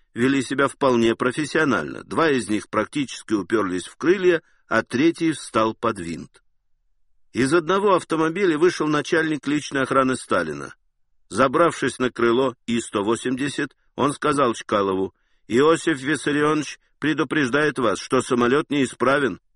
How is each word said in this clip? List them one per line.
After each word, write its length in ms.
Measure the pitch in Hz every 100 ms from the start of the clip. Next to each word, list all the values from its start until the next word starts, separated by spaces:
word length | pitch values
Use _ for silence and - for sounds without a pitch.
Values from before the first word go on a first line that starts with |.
| _
вели 300 | 110 127 139
себя 240 | 120 135 139
вполне 480 | - 139 123 117 113
профессионально. 880 | 123 123 147 165 156 104 73 53
Два 260 | - 117 160
из 200 | 135 98
них 200 | 104 -
практически 640 | 107 107 - 131 - -
уперлись 540 | 107 92 117 98 90 -
в 80 | -
крылья, 480 | 151 196 180 165 - _ -
а 160 | 113
третий 480 | - 120 160 165 165
встал 420 | 151 - 113 113
под 260 | 107 117 101
винт. 440 | 85 80 - _ _ _ _ _ _ _ _ _ _
Из 200 | - 131
одного 440 | 170 156 196 202 180
автомобиля 640 | - 160 160 165 196 151
вышел 280 | 180 - 151
начальник 600 | 147 139 165 160 151 -
личной 340 | 147 - 139
охраны 340 | 131 135 131 123
Сталина. 600 | - 101 82 71 65 - _ _ _ _ _
Забравшись 680 | 92 135 147 170 - 135 -
на 140 | 127
крыло 440 | - 117 117 135 117 -
И 120 | 117
сто 240 | 107 107
восемьдесят, 720 | 101 113 131 127 143 - 143 _ _ -
он 180 | 135
сказал 400 | 139 143 143 131
Чкалову: 640 | 110 - 107 98 95 95 - _ _ -
«Иосиф 520 | 113 151 165 - 143
Виссарионович 800 | 135 151 - 147 147 156 135 - _ _
предупреждает 800 | 143 147 156 147 131 139 151 143
вас, 200 | 117 92
что 220 | - 131
самолёт 480 | 117 123 123 139 147
неисправен, 680 | 143 123 - 123 139 135 - _